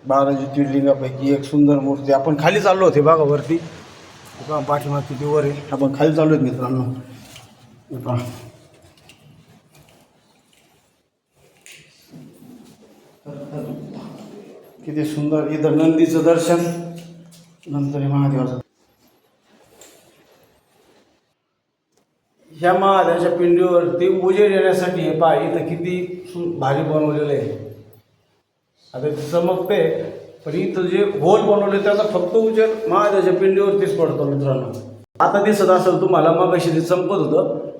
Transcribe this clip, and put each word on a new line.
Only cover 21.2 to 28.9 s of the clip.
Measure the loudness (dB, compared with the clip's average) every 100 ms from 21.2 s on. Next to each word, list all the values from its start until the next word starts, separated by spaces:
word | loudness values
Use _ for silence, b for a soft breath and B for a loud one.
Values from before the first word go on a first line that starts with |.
| _ _ _ _ _ _ _ _ _ _ _ _ _ -2
ह्या | 2
महादेवाच्या | 4 4 4 4 2 0
पिंडीवरती | 2 2 4 4 4 2 0 2 2
उजेड | 2 4 4
येण्यासाठी | 4 2 2 0 -2
हे | -2
पहा, | 2 4 2
इथं | 0 -4 -4
किती | -4 -4 -4 -6 -10 -14
सु-, | -8 -8 -4
भारी | -2 -2
बनवलेलं | 0 0 0 0 -2
आहे. | -2 -4 -8 -12 -18 -20 -20 _ _ _ _ _ _ _ _ _